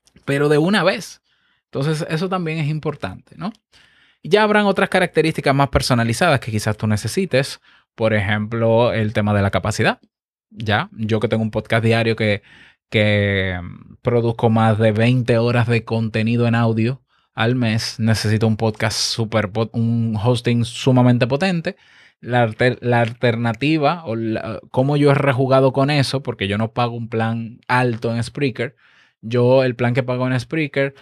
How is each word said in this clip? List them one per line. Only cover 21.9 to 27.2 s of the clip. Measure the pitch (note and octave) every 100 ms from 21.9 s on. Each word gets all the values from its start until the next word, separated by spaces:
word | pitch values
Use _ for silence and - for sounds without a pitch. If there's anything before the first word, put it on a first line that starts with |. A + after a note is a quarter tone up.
| _ - _
La | - B2
alter-, | A#2 G#2+ B2 A#2
la | B2 A#2+
alternativa, | A#2 A#2+ B2 A2+ A#2 A2 C#3 D#3+ C#3+ F3 E3
o | A2+
la, | A2+ A2 G#2 G#2 -
cómo | - C3 D3
yo | C#3+
he | C#3
rejugado | C#3 B2 C3+ C3 C3+
con | C3 C3+
eso, | D3 B2+ C3+
porque | C3+ - G2
yo | G2+
no | A2+
pago | - A#2+ A#2+
un | A2+
plan | A2+